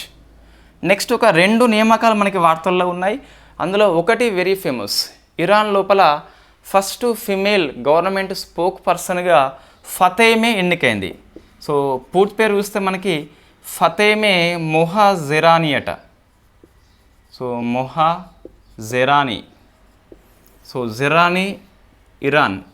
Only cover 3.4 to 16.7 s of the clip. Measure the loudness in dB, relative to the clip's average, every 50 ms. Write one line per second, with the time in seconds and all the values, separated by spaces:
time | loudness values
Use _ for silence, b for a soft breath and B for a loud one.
3.4 | B B B B -6 -2 0 2 2 4 2 2 2 0 0 0 0 -2 0 -2
4.4 | -2 -2 -2 -2 -4 -6 -6 -6 -6 -6 -6 -6 -6 -6 -10 _ _ _ _ -4
5.4 | 0 2 4 2 2 2 0 0 2 2 4 4 4 4 2 0 -4 b b b
6.4 | b b b b b -2 -2 0 0 -2 -4 -4 -4 -4 -4 -4 -4 -4 -4 -2
7.4 | 0 0 0 0 0 -2 -4 -4 0 0 2 2 2 0 -2 -4 -4 -6 -8 -12
8.4 | -12 -12 _ -4 -2 -2 -4 -4 -2 -2 -2 -2 -2 -6 -4 -2 0 2 4 4
9.4 | 2 0 -4 B B B B B B -10 -2 0 2 2 2 4 4 4 4 4
10.4 | 2 0 0 0 0 0 0 0 0 0 0 -2 -4 -8 -10 -12 -20 _ -20 B
11.4 | B B B B -6 -2 -2 0 0 0 -2 -4 -6 -2 0 2 2 2 2 0
12.4 | 0 0 0 -2 -2 -4 -4 -4 -4 -4 -4 -4 -4 -4 -4 -4 -6 -10 b b
13.4 | b b b b b -14 -4 0 0 0 0 2 0 2 2 2 2 2 2 2
14.4 | 0 0 -2 -4 -4 0 0 0 0 0 2 2 2 2 2 0 -2 -2 0 2
15.4 | 4 4 4 4 2 0 -2 -2 -4 -6 -10 -10 -12 _ _ _ _ _ _ _
16.4 | _ _ _ _ _ _